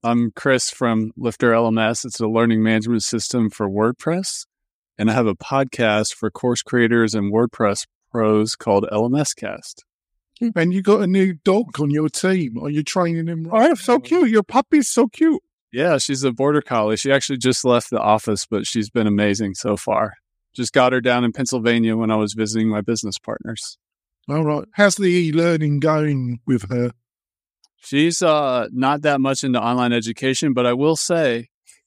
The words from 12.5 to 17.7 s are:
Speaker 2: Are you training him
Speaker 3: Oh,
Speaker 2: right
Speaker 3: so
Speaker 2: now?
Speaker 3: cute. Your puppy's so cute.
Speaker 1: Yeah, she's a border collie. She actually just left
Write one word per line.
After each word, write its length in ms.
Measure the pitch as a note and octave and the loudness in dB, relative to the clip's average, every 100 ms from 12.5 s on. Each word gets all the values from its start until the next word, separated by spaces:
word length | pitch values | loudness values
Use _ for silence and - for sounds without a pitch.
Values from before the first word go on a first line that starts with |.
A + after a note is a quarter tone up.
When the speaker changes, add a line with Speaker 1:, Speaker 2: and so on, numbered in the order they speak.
| A2+ | -6
Speaker 2:
Are 80 | C#3+ | -6
you 140 | D3 | -4
training 460 | D3 F#3+ E3+ E3 E3 | -2 -2 -2 -2 -4
him 180 | E3 E3 | -6 -2
Speaker 3:
Oh, 120 | A3 | 2
Speaker 2:
right 200 | D4 C#4 | 4 2
Speaker 3:
so 140 | - | 0
Speaker 2:
now? 80 | A#3+ | 0
Speaker 3:
cute. 300 | - F4 B3+ | 2 2 4
Your 120 | A3 | 2
puppy's 480 | - B3+ - D4+ A#3+ | 2 0 2 2 2
so 160 | - A#3 | 2 0
cute. 340 | - D#4+ D4+ - _ _ | 2 0 0 -4 _ _
Speaker 1:
Yeah, 280 | A#2+ F3 C#3+ | -2 0 2
she's 260 | - C3+ | 0 -2
a 80 | C3+ | -2
border 300 | A#2 C#3 D3 | 0 2 2
collie. 340 | - A#2+ G#2+ A2 | 0 0 0 0
She 160 | C3+ | 2
actually 260 | C3+ - C3 | 0 0 -2
just 260 | B2+ B2+ | 0 2
left 260 | B2+ | 2